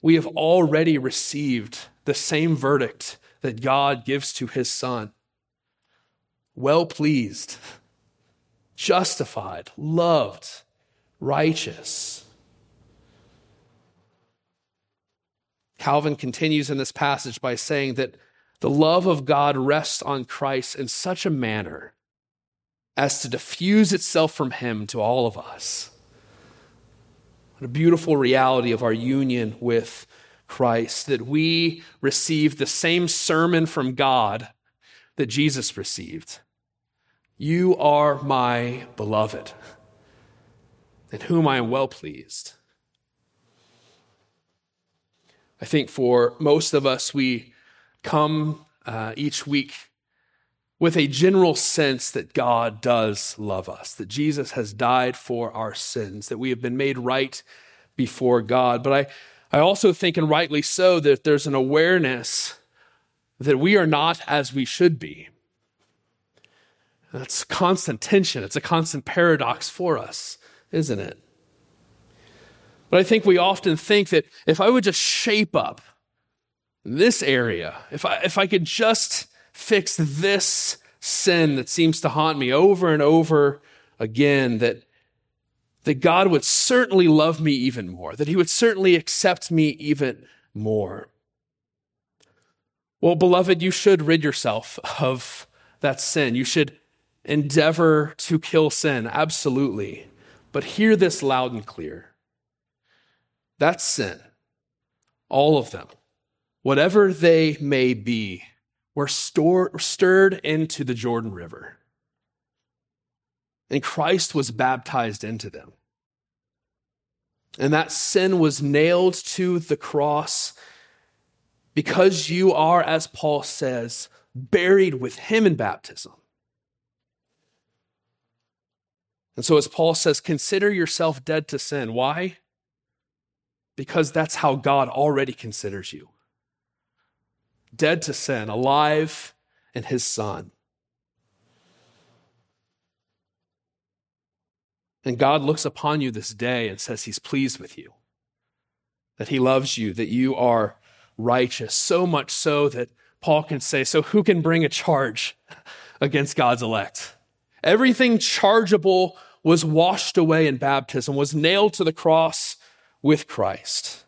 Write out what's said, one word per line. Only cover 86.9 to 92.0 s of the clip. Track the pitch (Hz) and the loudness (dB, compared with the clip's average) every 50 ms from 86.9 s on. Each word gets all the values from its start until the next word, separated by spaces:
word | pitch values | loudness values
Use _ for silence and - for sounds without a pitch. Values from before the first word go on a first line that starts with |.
| 190 190 180 | 4 4 6
love | 165 151 151 151 160 165 156 | 6 6 6 4 2 0 0
me | 160 156 143 | 0 0 0
even | 131 123 131 123 123 104 90 | 0 0 -2 -2 -4 -10 -10
more, | 90 87 90 80 87 | -12 -12 -14 -14 -6
that | 117 147 147 | -6 -4 -2
he | 165 | 2
would | 190 175 160 | 0 0 0
certainly | - - 240 233 220 190 190 190 175 | 2 2 2 2 2 4 4 4 4
accept | 165 160 - - - - 196 180 170 - - | 4 2 -2 -4 0 0 0 0 0 -4 -2
me | 170 160 156 151 | 2 2 2 2
even | 147 156 151 147 147 139 147 131 117 - - _ _ _ _ _ _ | 0 -4 -2 -2 -2 0 0 -4 -4 -6 -14 _ _ _ _ _ _
more. | 101 107 110 110 107 101 90 95 101 107 _ _ _ _ _ _ _ _ _ _ _ _ _ _ _ _ _ _ _ | -8 -4 -2 -2 -2 -2 -4 -8 -14 -16 _ _ _ _ _ _ _ _ _ _ _ _ _ _ _ _ _ _ _